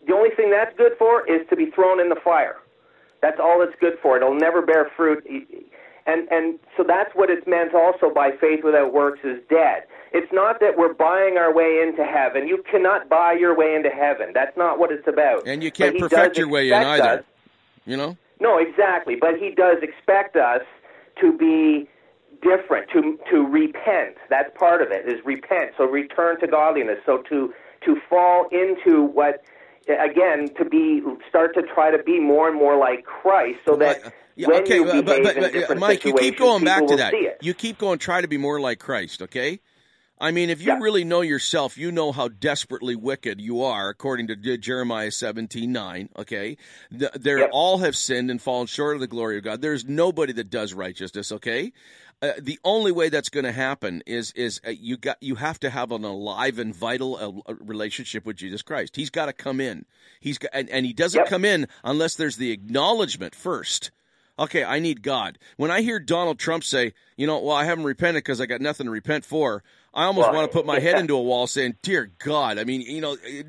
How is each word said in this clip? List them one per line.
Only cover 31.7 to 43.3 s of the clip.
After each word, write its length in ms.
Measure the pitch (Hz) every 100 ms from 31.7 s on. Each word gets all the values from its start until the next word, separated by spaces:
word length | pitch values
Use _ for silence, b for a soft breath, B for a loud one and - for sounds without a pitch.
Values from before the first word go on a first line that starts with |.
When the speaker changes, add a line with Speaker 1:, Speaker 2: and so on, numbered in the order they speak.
| - 156
Speaker 1:
to 120 | 156
be 180 | 156 175
more 260 | 147 147 160
and 100 | 156
more 200 | 147 143
like 280 | 131 123 -
Christ, 540 | - 185 190 123 120
so 100 | - 147
that 260 | 147 139
Speaker 2:
Right. 80 | 117 b b -
Yeah, 120 | 151
Speaker 1:
when 80 | 170
Speaker 2:
okay, 180 | 190 190
Speaker 1:
you 80 |
Speaker 2:
but, 80 | 170
but, 120 | 143
Speaker 1:
behave 200 | 143 135
Speaker 2:
but, 120 | 135 -
Speaker 1:
in 60 |
Speaker 2:
but, 80 | 185
Speaker 1:
different 280 | - - -
Speaker 2:
Mike, 240 | 202 196
you 80 | -
keep 220 | - 262
Speaker 1:
situations, 40 | -
Speaker 2:
going 260 | 254 208
back 180 | 170 190
Speaker 1:
people 60 | 143
Speaker 2:
to 40 |
Speaker 1:
will 60 | -
Speaker 2:
that. 120 | 110
Speaker 1:
see 160 | - -
it. 120 | -
Speaker 2:
You 140 | 170
keep 240 | 180 226 208
going, 200 | 202 170
"Try 220 | - 175
to 80 | 175
be 80 | 147
more 240 | 139 147
like 180 | 131 113
Christ," 440 | - 120 85 -
okay? 380 | 92 127 139 190 _ _ _ _ _ _
I 100 | 160
mean, 200 | 170 175
if 100 | 156
you 120 | 180
Speaker 1:
Yeah. 60 | 262
Speaker 2:
really 260 | 214 208
know 180 | 165 175
yourself, 560 | 170 139 - 165 139 -
you 120 | 165
know 220 | 170 151
how 160 | 135 120
desperately 680 | 104 147 143 - 127 123 120
wicked 440 | 120 135 117